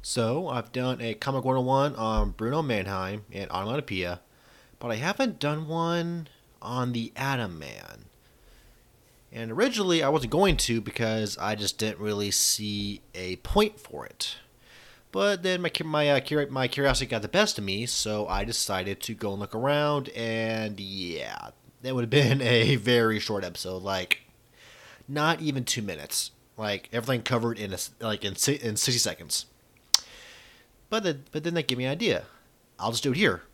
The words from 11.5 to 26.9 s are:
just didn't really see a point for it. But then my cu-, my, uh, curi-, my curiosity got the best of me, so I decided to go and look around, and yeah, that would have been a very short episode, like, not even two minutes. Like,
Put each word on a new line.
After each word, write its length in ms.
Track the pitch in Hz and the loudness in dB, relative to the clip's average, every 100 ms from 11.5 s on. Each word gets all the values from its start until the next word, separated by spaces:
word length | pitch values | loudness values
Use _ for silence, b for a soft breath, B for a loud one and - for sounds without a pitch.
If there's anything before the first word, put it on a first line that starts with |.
just 240 | 107 101 - | 0 -2 -2
didn't 220 | 107 95 | -4 -2
really 320 | 107 104 104 | -2 -2 0
see 680 | 101 - - 107 104 101 101 - | 2 2 2 -2 -2 -4 -6 -12
a 220 | 90 92 92 | -10 -6 -6
point 420 | - 202 214 - | 0 2 2 -2
for 240 | - 73 | -14 -12
it. 340 | 58 - - - - _ B B B B _ | -12 -10 -10 -10 -18 _ B B B B _
But 320 | 190 202 196 | 0 2 2
then 180 | 185 180 | 0 0
my 80 | 170 | -2
cu-, 140 | - | -2
my, 260 | 160 151 147 | 0 2 4
uh, 100 | 139 | 4
curi-, 300 | 131 151 143 | 2 0 0
my 180 | 135 127 | 0 -2
curiosity 380 | 139 139 127 135 | 2 2 2 0
got 160 | 113 | -2
the 60 | 104 | 0
best 320 | 180 208 - | 2 2 0
of 40 | |
me, 220 | 98 98 120 | -4 -4 -2
so 420 | - - 107 104 | -2 -2 -2 0
I 160 | 95 | -2
decided 580 | 107 117 - 95 95 98 | -2 -2 0 0 -2 -4
to 120 | - | -6
go 200 | 107 107 | -4 -4
and 60 | 98 | -4
look 140 | 101 | -4
around, 560 | 110 131 147 147 147 135 | -2 2 2 2 0 -2
and 680 | - 117 113 113 110 110 101 | -6 -4 -2 -2 -2 -4 -6
yeah, 680 | 98 95 87 80 60 - 50 - - _ | -8 -6 -6 -6 -6 -8 -12 -18 -20 _
that 100 | 127 | -4
would 80 | 131 117 | -2 4
have 40 | |
been 320 | 139 135 135 | 6 6 4
a 340 | 120 120 113 135 | 6 6 6 4
very 440 | 107 120 113 107 | 6 6 6 2
short 240 | - 104 | 0 -4
episode, 400 | 92 87 90 92 | -4 -8 -6 -6
like, 380 | 98 95 92 - - _ _ B B B B B - | -2 -2 0 -4 -4 _ _ B B B B B -8
not 340 | 143 151 160 | 0 2 2
even 220 | 156 135 | 0 -2
two 200 | 117 - | -2 -2
minutes. 480 | 104 80 71 - - _ _ - | -4 -8 -6 -4 -4 _ _ -6
Like, 320 | 107 101 - | -2 -2 -2